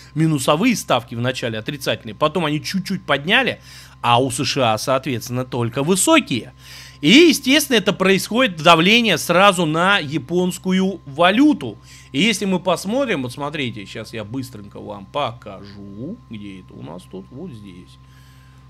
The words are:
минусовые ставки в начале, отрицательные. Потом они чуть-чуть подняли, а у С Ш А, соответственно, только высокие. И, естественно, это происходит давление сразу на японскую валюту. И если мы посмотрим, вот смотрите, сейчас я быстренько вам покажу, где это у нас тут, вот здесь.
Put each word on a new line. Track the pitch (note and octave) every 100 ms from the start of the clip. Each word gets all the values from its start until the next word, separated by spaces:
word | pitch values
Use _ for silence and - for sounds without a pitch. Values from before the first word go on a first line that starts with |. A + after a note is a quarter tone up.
| -
минусовые | D3 D#3+ D3 D#3+ D#3 B3
ставки | G3 - B2+ -
в | A#2
начале, | B2 B2+ A#2+ A2
отрицательные. | G#2+ C#3+ C#3+ A2+ A2+
Потом | G2 D3+ F3+ D3+
они | D3
чуть-чуть | B2 F#3+ F#3 F#3+
подняли, | - C#3 D3+ A#3+ A3 G2+ - - - -
а | A#2+ A#2+
у | C3+
С | A#2+
Ш | B2+ C#3+ A#2
А, | A2
соответственно, | - C3 C#3 A#2 - B2
только | B2+ B2+ A#2 B2
высокие. | C#3+ F#3+ - D#4+ - A#2+ - - - - - -
И, | D3
естественно, | C4 F4 A3+ B3+ D4+ C#4 A3+
это | G3+
происходит | - F#3+ F#3+ - A3 B3+ D#3+
давление | E3 E3 F#3 A#3 A3+ D3+
сразу | - E3+ G3+ F3+ D#3+
на | D#3+ F#3 G3+
японскую | D3 D3+ B2+ F3+ F3+ F3+ F#3 F#3 F#3+ F#3+
валюту. | C#3 C#3 F3+ A3 D4+ A#3+ A#2+ - - - -
И | C3+
если | A3 F#3+ F#3+
мы | F#3
посмотрим, | F3+ E3 F#3+ B3+ B3+ D#3+
вот | B2
смотрите, | C3+ C#3+ D#3 B2 A2+
сейчас | G2 A#2 G#2+
я | A2+
быстренько | G#2 C3+ B2 G#2+ G2+ G#2
вам | G#2 G2+
покажу, | F#2+ C#3+ B2+ A#2+ G#2 F#2+ G2+ G2+ G2+ G2+ D3 A#3+ -
где | A2 G#2 F#2+
это | -
у | -
нас | C3 F3
тут, | - F#3+ F#3+
вот | B2+ F3+
здесь. | A2 G2+ F2+ F2+ - - - - - - -